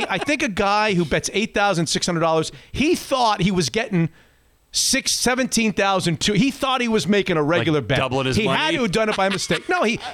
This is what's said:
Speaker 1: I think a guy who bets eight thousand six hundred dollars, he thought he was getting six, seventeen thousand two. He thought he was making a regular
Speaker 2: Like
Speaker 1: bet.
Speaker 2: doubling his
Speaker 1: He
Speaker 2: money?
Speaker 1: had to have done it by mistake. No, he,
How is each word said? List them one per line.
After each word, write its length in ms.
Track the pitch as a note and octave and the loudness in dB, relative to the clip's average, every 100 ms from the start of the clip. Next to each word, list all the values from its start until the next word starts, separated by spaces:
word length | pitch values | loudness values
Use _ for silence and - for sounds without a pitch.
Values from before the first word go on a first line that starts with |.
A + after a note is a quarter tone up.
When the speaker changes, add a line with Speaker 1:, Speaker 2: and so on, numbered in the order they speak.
| - | -2
Speaker 1:
I 80 | F#3+ | -2
think 260 | - D4 | -2 -2
a 60 | C#4+ | -2
guy 440 | F3+ G3+ G#3 G#3+ | -2 0 2 2
who 120 | F3 D#3+ | 2 0
bets 240 | E3 - | -2 -2
eight 220 | F#3 A3 | -2 -2
thousand 340 | A3 G3+ F3 D#3+ | 0 0 0 -2
six 180 | - - | -2 -2
hundred 140 | E3 | 0
dollars, 320 | E3 D#3+ D#3+ - - | 2 2 0 -6 -8
he 200 | - D4 F4 | -2 0 0
thought 440 | - C4 A#3 G3+ | 0 0 2 2
he 100 | F#3+ | 2
was 180 | F#3 C#3 | 2 0
getting 400 | G#3+ - F3+ E3 - _ _ _ _ _ | -2 -2 0 0 -4 _ _ _ _ _
six, 420 | - - C4 - | -4 0 0 0
seventeen 580 | - A#3+ B3+ B3+ A#3 A3 | -2 0 0 0 0 0
thousand 480 | G3 G3 F#3+ F3 D#3+ | 0 0 0 0 -2
two. 140 | - | 0
He 180 | G3+ C4+ | 2 0
thought 300 | - C4 B3+ | 0 -2 0
he 80 | A#3+ | 0
was 180 | A3 D#3+ | 0 2
making 300 | G3+ F#3+ D#3+ | 0 2 0
a 60 | |
regular 360 | D3 F3 E3 D3+ | 2 2 2 0
Speaker 2:
Like 80 | A2 | 0
Speaker 1:
bet. 100 | B2 | 0
Speaker 2:
doubling 280 | C3 C3+ C3 | 0 0 0
his 80 | B2+ | 2
Speaker 1:
He 80 | G#3+ | 2
Speaker 2:
money? 120 | C3+ | 0
Speaker 1:
had 120 | D#4 D#4+ | 0 0
to 60 | |
have 100 | A#3 | 0
done 160 | G3+ A3 | 0 0
it 80 | G3 | 0
by 140 | F#3+ | 0
mistake. 400 | A3+ - F3 - | -2 -2 -4 -2
No, 140 | F4+ | 0
he, 180 | D#4 G3+ - | 0 -2 -4